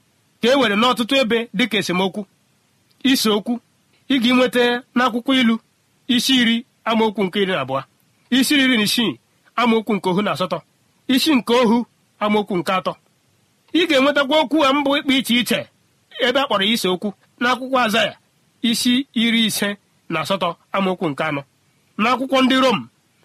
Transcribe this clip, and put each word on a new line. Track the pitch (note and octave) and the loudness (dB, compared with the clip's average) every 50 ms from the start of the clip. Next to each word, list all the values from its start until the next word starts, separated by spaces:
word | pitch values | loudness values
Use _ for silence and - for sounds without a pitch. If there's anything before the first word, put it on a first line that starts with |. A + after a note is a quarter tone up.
| _ _ _ _ _ _ _ _ - | _ _ _ _ _ _ _ _ 0
ka | A3+ | 2
e | C4+ | 4
were | C#4+ B3+ A3 G3+ | 4 2 2 2
n'ọtụtụ | G3+ A#3+ B3+ B3 - A#3+ G3+ C#4 | 2 2 0 0 0 -2 0 0
ebe | C4+ C4+ G#3+ A#3 A3+ A#3 A#3 - | 0 2 2 0 -2 -2 -2 -2
dịka | F#3+ B3 G#3+ - G3+ | -2 -2 0 -2 -2
esemokwu, | F3+ - F3 F3+ F#3+ F#3+ F3 G#3+ G3 - _ _ _ _ _ _ _ _ _ _ _ _ _ _ - | -2 -2 -2 -2 -2 -2 -4 -8 -12 -12 _ _ _ _ _ _ _ _ _ _ _ _ _ _ 0
ise | B3+ C4+ - - A3 | 0 0 2 0 0
okwu. | G#3 G#3+ G3 A#3 A#3+ A#3 - _ _ _ _ _ _ _ _ - | 0 0 -2 -4 -6 -8 -10 _ _ _ _ _ _ _ _ -4
Ị | C4 C#4+ | -2 0
ga-enweta | G#3+ A#3+ B3+ B3 B3+ B3 - B3 A#3+ A#3+ A#3+ A#3+ C4 _ - | 2 2 2 2 2 2 2 2 2 2 0 -2 -6 _ -2
n'akwụkwọ | A#3+ B3 B3+ G3+ B3 A#3 - C4+ | -2 0 0 -2 -2 -2 0 0
Ilu, | C4 B3+ A3+ A3+ A3+ - _ _ _ _ _ _ _ _ - | 2 2 2 0 -2 -4 _ _ _ _ _ _ _ _ -2
isi | A#3+ B3 - - C4+ | -2 0 0 0 2
iri, | B3+ A#3+ A3+ A#3 A#3 A#3+ _ _ _ - | 2 2 2 0 -2 -4 _ _ _ -6
amaokwu | A3 A#3 A3 A3 A3 G#3 A3 G3 | -2 0 0 0 0 0 -2 -4
nke | F#3 - G#3 | -2 -2 -2
iri | G3 F#3 F#3+ | -2 -2 -2
na | D#3 | -4
abụọ. | C3+ B2+ C3+ C3+ C3 - _ _ _ _ _ _ _ _ | -4 -4 -4 -6 -6 -8 _ _ _ _ _ _ _ _
Isi | A#3+ C4 C4 - D4+ | 0 0 2 2 2
iri | C#4+ C4+ B3+ B3+ | 2 2 2 2
na | A3+ G#3 | 2 0
isii, | F#3+ - - A#3 F#3+ B2 - _ _ _ _ _ _ _ | 0 0 0 -2 -2 -4 -6 _ _ _ _ _ _ _
amaokwu | - A#3+ A#3+ A3+ A3+ G#3+ - G#3+ | -2 0 2 2 0 0 -2 -4
nke | F#3+ - F#3 | -2 -2 -2
ohu | G#3+ F#3 G#3 | 0 0 0
na | F#3+ D#3+ | -2 -2
asatọ. | C#3 F#3 - F3+ D#3 - _ _ _ _ _ _ _ _ - | -4 -4 -4 -6 -8 -10 _ _ _ _ _ _ _ _ -2
Isi | B3+ C4+ - D#4+ D#4 | 0 0 2 2 2
nke | B3 - - A#3 | 2 2 2 2
ohu, | B3 C4 G#3 A3+ A#3+ A3+ - _ _ _ _ _ - | 2 4 4 2 2 0 -4 _ _ _ _ _ -4
amaokwu | G#3+ G#3+ G#3 G#3+ G#3 - G#3+ | -2 0 0 0 0 -2 -4
nke | F3 D#3 - F#3+ | -4 -2 -2 -4
atọ. | F#3 F3+ F#3 D#3+ - _ _ _ _ _ _ _ _ _ _ _ _ _ _ - | -4 -4 -6 -8 -8 _ _ _ _ _ _ _ _ _ _ _ _ _ _ -2
Ị | D#4 F#4 | 0 0
ga-enwetakwa | E4+ D4 C4 C4 C#4+ C#4 C#4+ C#4+ B3+ D4 D#4 | 2 2 2 2 2 2 0 0 2 2 0
okwu | D#4 A#3+ C#4 D#4+ D4+ | 0 2 0 2 2
a | C4+ C4+ | 2 2
mbụ | D4 C#4 C#4 C#4 | 2 0 0 0
ịkpa | C#4+ - C#4 C4 | 0 0 0 0
iche | C4+ A3 - A3+ | 0 0 0 0
iche, | A#3+ A#3+ - - - A#2+ - _ _ _ _ _ _ _ _ - | 0 0 0 -2 -4 -6 -8 _ _ _ _ _ _ _ _ -8
ebe | - B3+ A#3+ B3 C#4 | -2 -2 0 0 0
a | C4+ | 0
kpọrọ | - A3 G3 F#3+ | 0 0 0 0
ise | G#3 A3+ G#3+ - F#3 | 0 0 0 0 -2
okwu, | F#3 F3 - G#3 - _ _ _ _ - | -2 -2 -4 -8 -8 _ _ _ _ -4
n'akwụkwọ | B3 B3 B3+ A#3+ C4 B3+ C4 B3+ | -2 -2 -2 -2 -2 -2 0 0
Azaya, | A#3+ A3 G3 A#3 G#3+ D#3+ - - _ _ _ _ _ _ _ _ - | 0 0 0 0 0 -2 -4 -10 _ _ _ _ _ _ _ _ -2
isi | A3+ A#3 - - B3 B3 B3 C#4+ - - | -2 -2 0 0 0 0 0 -2 -2 -2
iri | A#3 A3 A#3 A3+ A#3 A3+ | -2 0 0 2 0 0
ise | G#3+ - - G#3+ G3+ G3+ - _ _ _ _ _ - | 0 -2 -4 -4 -4 -6 -8 _ _ _ _ _ -6
na | E3 D#3+ | -6 -4
asatọ, | D#3 C3+ G3 F#3+ F#3 F3 E3 - _ _ - | -2 -2 -2 -2 -2 -4 -6 -8 _ _ -4
amaokwu | G3 G3 F#3 F#3 F3+ F#3+ D#3+ | -2 -2 -2 -2 -2 -4 -4
nke | C#3 C3+ D#3+ | -4 -4 -4
anọ. | D#3 D3 C#3+ C#3 _ _ _ _ _ _ _ _ _ _ - | -4 -4 -6 -8 _ _ _ _ _ _ _ _ _ _ -4
N'akwụkwọ | G3+ A#3 B3+ B3 C4+ C4 C4+ C4 | -2 0 0 -2 -2 0 0 2
ndị | C4 B3+ C4 C4 | 2 4 4 4
Rom, | C4+ C4 G3+ E3 A#2 A#2 _ _ _ _ _ _ | 2 2 2 0 -4 -8 _ _ _ _ _ _